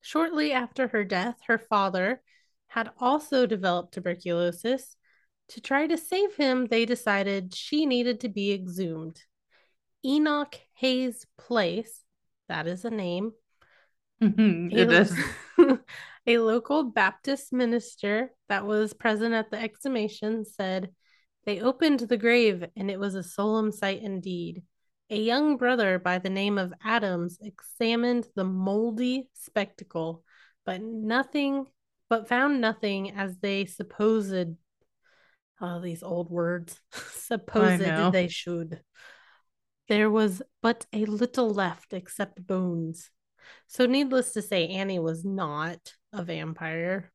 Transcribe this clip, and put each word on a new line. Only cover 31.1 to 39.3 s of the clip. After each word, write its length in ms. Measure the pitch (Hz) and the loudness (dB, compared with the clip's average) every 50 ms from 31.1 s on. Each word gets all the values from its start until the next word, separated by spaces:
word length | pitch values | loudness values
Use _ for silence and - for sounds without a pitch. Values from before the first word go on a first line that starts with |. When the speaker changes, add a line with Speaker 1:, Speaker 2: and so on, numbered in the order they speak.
| 226 254 269 262 - 294 285 277 277 277 269 - _ _ _ _ _ _ _ _ | 0 0 0 0 -2 -2 0 0 0 -2 -6 -8 _ _ _ _ _ _ _ _
Speaker 1:
but 180 | 233 226 214 | -2 -2 0
found 340 | 233 247 247 269 285 285 262 | 0 2 2 4 2 2 2
nothing 500 | 233 220 220 - - 208 196 196 190 196 | 2 0 0 0 -4 -4 -2 -2 -4 -6
as 260 | 196 202 196 196 180 185 | -6 -6 -6 -6 -6 -4
they 260 | - 202 196 196 202 | -4 -2 -2 -2 -2
supposed," 840 | 185 - - - - - - 208 214 226 220 208 190 190 185 180 165 165 - _ _ _ _ _ _ _ _ _ _ _ _ _ _ _ _ _ _ _ _ | -4 -6 -12 -12 -12 -4 0 2 4 4 2 0 0 -2 -2 -2 -2 -6 -12 _ _ _ _ _ _ _ _ _ _ _ _ _ _ _ _ _ _ _ _
oh, 200 | 208 175 175 175 | -8 -8 -8 -6
these 220 | 175 180 170 165 - | -8 -8 -10 -10 -8
old 260 | 185 170 175 175 170 | -6 -4 -4 -4 -4
words, 480 | 175 175 170 170 175 175 170 165 - - _ | -2 -2 0 0 -2 -4 -6 -10 -16 -20 _
<laughs> 60 | _ | _
"supposed 920 | - - - - - - - - 240 214 - - - 220 208 185 185 175 190 | -18 -16 -16 -14 -16 -16 -6 -4 -4 -4 -4 -2 2 4 6 6 6 4 2
Speaker 2:
I 20 | 175 | 0
know. 220 | 160 160 165 180 | 2 2 2 4
Speaker 1:
they 180 | 185 185 180 170 | 4 2 0 0
should. 520 | 170 - - 175 175 170 165 160 160 - _ _ _ _ - - - - _ _ | -4 -8 -8 -6 -6 -6 -6 -8 -10 -14 _ _ _ _ -20 -20 -20 -20 _ _